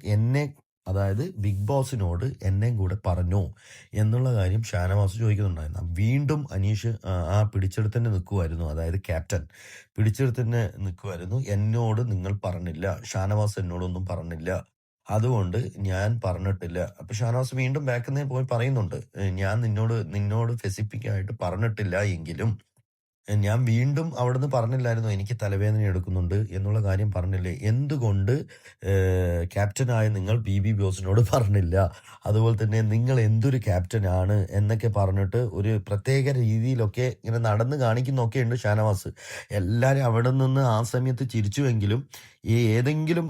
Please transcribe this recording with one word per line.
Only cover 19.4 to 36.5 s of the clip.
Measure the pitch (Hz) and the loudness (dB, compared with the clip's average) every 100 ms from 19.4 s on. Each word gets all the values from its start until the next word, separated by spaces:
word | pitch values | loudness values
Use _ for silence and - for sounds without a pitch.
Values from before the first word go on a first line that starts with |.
| 95 110 | -2 0
നിന്നോട്, | 117 107 113 113 92 | 0 0 0 -2 -2
നിന്നോട് | 101 101 110 117 | -2 -2 0 0
സ്പെസിഫിക് | 120 101 98 104 107 110 | -2 -4 -4 -6 -6 -4
ആയിട്ട് | 101 95 113 | -4 -4 -4
പറഞ്ഞിട്ടില്ല | 90 92 113 107 98 90 101 | -4 -2 -2 -2 -2 0 0
എങ്കിലും | 85 80 78 110 104 _ _ _ _ _ _ - | -2 -6 -4 -2 -2 _ _ _ _ _ _ -2
ഞാൻ | 104 101 117 | 0 2 2
വീണ്ടും | 123 113 131 147 165 120 | 2 2 2 0 -2 -2
അവിടുന്ന് | 123 127 143 | 0 0 0
പറഞ്ഞില്ലായിരുന്നോ, | 131 113 131 120 113 113 | 0 0 0 0 0 0
"എനിക്ക് | 98 101 117 | -2 -4 -4
തലവേദന | 101 98 104 107 | -2 0 2 2
എടുക്കുന്നുണ്ട്" | 104 92 90 92 87 101 107 | 2 0 -2 -2 0 0 -2
എന്നുള്ള | 90 98 110 | -2 -2 0
കാര്യം | 101 95 107 | 0 0 0
പറഞ്ഞില്ലേ? | 95 90 95 90 87 | 0 -2 -2 -4 -2
എന്തുകൊണ്ട്, | 104 117 143 147 113 98 95 139 - - - - | 0 0 0 0 0 2 2 0 -2 -16 -20 -8
ഏഹ്, | 92 98 92 92 90 85 87 | 0 2 2 2 2 0 -2
ക്യാപ്റ്റനായ | 101 101 - 127 117 107 | -2 -2 0 0 2 2
നിങ്ങൾ | 104 95 117 | 0 0 0
ബി | 107 98 | 0 0
ബി | 98 | 2
ബോസിനോട് | 107 98 92 95 104 113 | 2 0 0 2 4 4
പറഞ്ഞില്ല? | 139 107 104 87 92 92 - - - - | 4 4 4 4 4 2 -2 -16 -8 0
അതുപോലെ | 107 113 110 | 4 4 2
തന്നെ | 110 110 | 2 2
നിങ്ങൾ | 110 110 120 131 | 2 2 2 4
എന്തൊരു | 110 113 139 131 | 4 4 2 2
ക്യാപ്റ്റനാണ് | 104 92 90 113 95 90 92 104 92 | 2 0 0 0 2 2 2 2 2
എന്നൊക്കെ | 98 104 113 113 | 0 2 2 0
പറഞ്ഞിട്ട് | 101 98 95 95 113 120 | 2 2 2 0 0 0
ഒരു | 92 104 107 - | 0 0 0 -2
പ്രത്യേക | 104 127 135 135 135 | -2 0 2 2 2
രീതിയിലൊക്കെ | 113 | 2